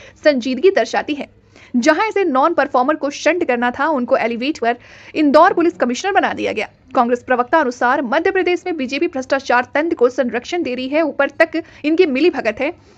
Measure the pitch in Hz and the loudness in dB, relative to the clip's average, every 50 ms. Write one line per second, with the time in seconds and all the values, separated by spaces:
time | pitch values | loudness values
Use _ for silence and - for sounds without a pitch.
0 | - - - _ - 311 294 254 226 262 254 - - 381 381 - 226 - - 208 | -20 -20 -16 _ 0 2 2 2 -2 -4 -2 2 2 2 4 2 0 0 -2 -4
1 | 208 - 294 285 - - _ _ _ _ _ - - - - 247 226 311 311 320 | -4 -4 -6 -8 -10 -12 _ _ _ _ _ -20 -14 -4 -4 0 2 2 2 2
2 | 427 440 - 392 392 339 254 262 285 330 339 311 269 - - 254 247 269 311 311 | 0 0 0 0 0 2 2 2 2 2 2 0 0 0 0 0 0 0 -2 -2
3 | - 277 277 - - 285 330 359 349 - 247 240 247 247 247 - 277 320 320 254 | -4 -6 -6 -2 0 0 0 0 0 -2 0 0 -2 -2 -2 -2 -2 -2 0 -2
4 | 247 233 - - 208 233 233 220 247 285 320 - 233 233 240 - - - - - | 0 0 0 0 0 -2 -4 -4 -4 -4 -4 -2 -2 -2 -2 -4 -8 -18 -20 -20
5 | - - - - 311 285 262 302 339 392 - 349 330 349 - - - 240 247 247 | -20 -8 -2 0 2 4 6 6 6 6 6 4 2 2 0 0 -2 -2 -2 -4
6 | - 392 392 381 294 220 - - 208 196 196 214 190 - _ _ _ - - 262 | -4 0 0 0 0 0 -2 -4 -6 -4 -4 -6 -8 -8 _ _ _ -4 0 0
7 | 240 233 254 247 - - 254 247 247 247 339 320 302 247 240 - 269 240 262 302 | 2 2 0 -2 -2 -2 -2 -2 0 2 2 2 2 0 -2 -2 0 0 0 0
8 | 285 208 254 320 330 381 359 381 359 359 359 349 - 359 359 311 262 226 269 240 | -2 -2 -2 0 0 0 0 0 0 0 -2 -2 -4 -6 -6 -6 -6 -6 -4 -4
9 | 339 349 - 262 254 - 285 269 269 - 247 247 247 - - 285 311 339 330 - | -4 -4 -4 -6 -4 -2 -4 -2 0 0 0 0 0 0 -2 -2 -2 -2 0 2
10 | 240 254 247 - 262 247 214 240 247 - 339 359 330 254 247 254 254 262 285 311 | 2 2 2 0 -2 -2 -4 -6 -6 -6 -6 -4 -4 -4 -4 -6 -6 -2 -2 0
11 | 330 285 - - 277 - - - 330 330 - 320 330 - - - - 302 330 330 | 0 0 0 -2 -2 -2 0 0 0 0 0 -4 -8 -8 -12 -6 -4 0 2 2
12 | 370 311 247 262 302 349 277 269 226 220 214 - 262 302 349 - _ - - | 2 2 2 2 2 2 0 0 -4 -4 -4 -4 -4 -6 -6 -10 _ -20 -20